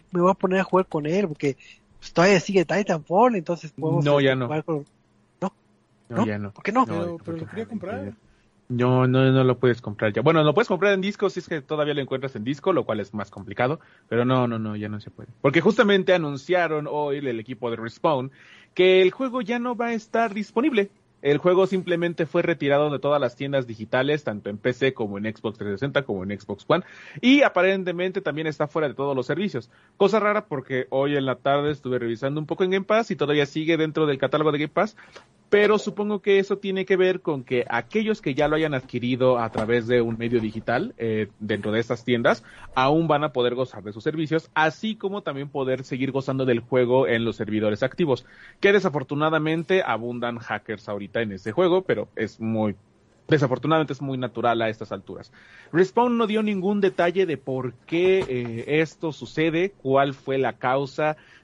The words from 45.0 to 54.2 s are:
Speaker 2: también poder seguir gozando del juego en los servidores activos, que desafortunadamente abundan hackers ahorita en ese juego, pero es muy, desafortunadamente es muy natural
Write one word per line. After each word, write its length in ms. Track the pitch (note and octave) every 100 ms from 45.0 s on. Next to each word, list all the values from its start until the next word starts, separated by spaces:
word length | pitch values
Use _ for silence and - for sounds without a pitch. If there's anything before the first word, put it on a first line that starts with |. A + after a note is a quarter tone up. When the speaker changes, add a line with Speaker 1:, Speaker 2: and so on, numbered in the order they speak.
| G3 G3+
Speaker 2:
también 260 | E3+ C#3 C#3+
poder 340 | C#3+ C3 C3
seguir 260 | B2+ B2+ C3+
gozando 320 | C3 C3+ C3
del 160 | C3 A#2+
juego 460 | A#2 B2+ A#2+ C3 C3
en 160 | A2+
los 120 | A2+ G#2
servidores 480 | G#2+ G#2+ G#2+ G#2+
activos, 420 | C3 - D#3+ B2 - - - _
que 120 | G3
desafortunadamente 1120 | G3+ F3 D3 C3 D3 D#3 D#3+ D#3 E3 D#3 F#3 B2+
abundan 520 | A2 A#2+ A#2+ A#2+ A#2
hackers 500 | - G#2+ - G#2 -
ahorita 340 | G2+ G2+ A#2
en 80 | A2
ese 220 | F#2+ A2
juego, 300 | C3 F3+ F#3
pero 260 | F#3+ G#2+ - -
es 240 | G#2+ -
muy, 340 | A2 A2 G#2+ F#2+ _ _ _ _ -
desafortunadamente 640 | D#3 D3+ D3 D3+ D#3+ D3+
es 100 | C3+
muy 160 | C#3+
natural 420 | C3